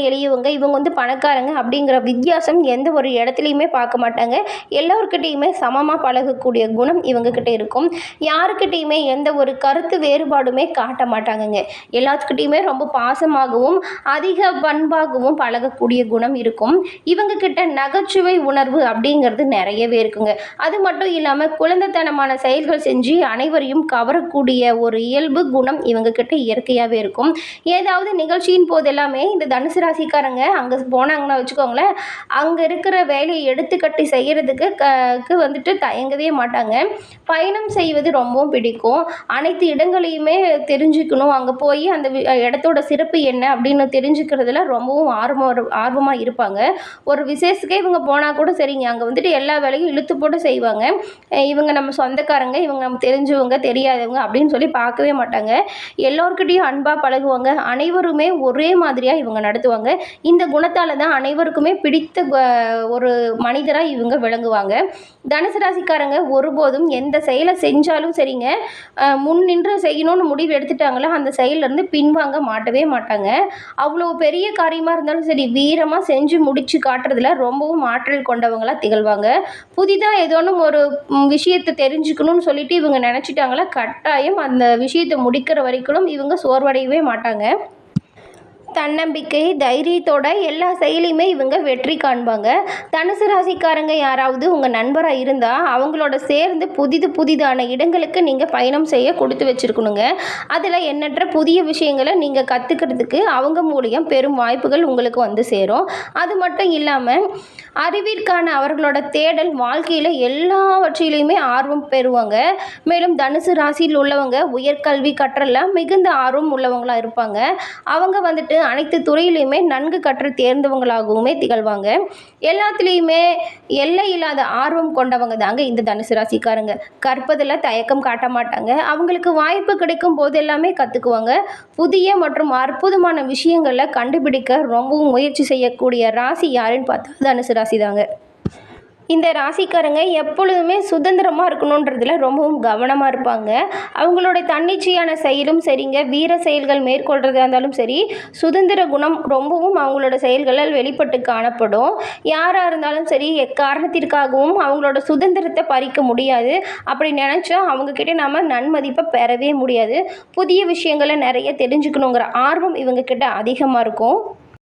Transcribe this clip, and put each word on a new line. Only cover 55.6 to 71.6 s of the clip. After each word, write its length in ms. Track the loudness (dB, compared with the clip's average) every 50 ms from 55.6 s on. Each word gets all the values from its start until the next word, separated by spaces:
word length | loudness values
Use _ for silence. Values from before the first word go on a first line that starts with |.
| 0 -2 -6 -16 -16 -12 -6 -2
எல்லோர்கிட்டயும் 680 | 0 0 0 2 0 0 0 0 0 2 2 2 2 0
அன்பா 260 | 0 -2 0 0 0
பழகுவாங்க. 540 | 0 0 0 0 0 0 0 0 0 0 0 0 0 0
அனைவருமே 640 | -2 -2 -2 -2 0 0 0 0 0 0 0 2 0 0 0
ஒரே 280 | 0 0 0 2 2 2 4
மாதிரியா 380 | 4 2 2 0 0 0 0 0
இவங்க 260 | 0 0 -2 -4 -2
நடத்துவாங்க. 500 | -2 -2 -2 0 0 0 0 0 0 -2 -2 -2 -4 -8 -12 -4
இந்த 220 | 2 4 4 4 4
குணத்தால 500 | 2 2 2 0 2 2 0 0 0 0
தான் 160 | 0 0 0
அனைவருக்குமே 600 | 0 0 0 -2 0 0 0 0 0 0 2 2 0
பிடித்த 480 | 0 0 2 2 0 0 -2 -2 -2 -2
கு-, 200 | 2 2 4 4 4 4 2 2 0 -2 -2 -2 -2
ஒரு 200 | -2 0 0 2 2 2 0 0 0 0
மனிதரா 420 | 0 0 0 0 0 0 0 2 0
இவங்க 300 | 0 -2 -2 -2 0 0 0
விளங்குவாங்க. 560 | 0 0 -2 -2 -2 0 0 0 0 0 0 0 0 -2 -4 -10 -20 -20 -20 _ -4 -2
தனுசு 300 | 0 0 0 0 -2 0
ராசிக்காரங்க 580 | 0 0 -2 -2 -2 0 0 0 0 0 0 0 0 0
ஒருபோதும் 580 | 2 0 0 0 0 0 2 2 2 2 0 0
எந்த 240 | 0 -2 -2 -2 -2 -2
செயலை 340 | 0 0 0 2 2 2 0 0
செஞ்சாலும் 540 | 0 2 2 2 2 2 2 0 0 -2 0
சரிங்க, 320 | 0 -2 -2 -2 -4 -2 -2 -2 -2 -4 -8 -12 -16 -20 -12 -4
அஹ், 220 | 0 2 2 2 2
முன் 260 | 2 2 2 2 4
நின்று 300 | 4 2 2 2 0 0 0
செய்யணும்னு 440 | 0 0 0 0 0 2 2 2 2
முடிவு 300 | 0 0 0 -2 0 0
எடுத்துட்டாங்களோ 560 | 0 -2 -2 -2 0 0 0 0 0 0 0
அந்த 200 | 0 0 -2 -2 0
செயல்ல 300 | 0 0 2 2 0